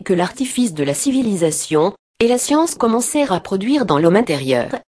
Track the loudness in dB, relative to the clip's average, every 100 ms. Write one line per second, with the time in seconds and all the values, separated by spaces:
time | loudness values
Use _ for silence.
0 | -2 0 0 -4 -6 -2 -2 -2 -4 -2
1 | -2 0 0 0 0 -2 -2 0 0 -2
2 | _ _ 2 2 2 0 0 0 0 0
3 | 0 0 0 -2 -2 -4 0 0 2 2
4 | 4 4 2 -2 0 0 0 -8 -10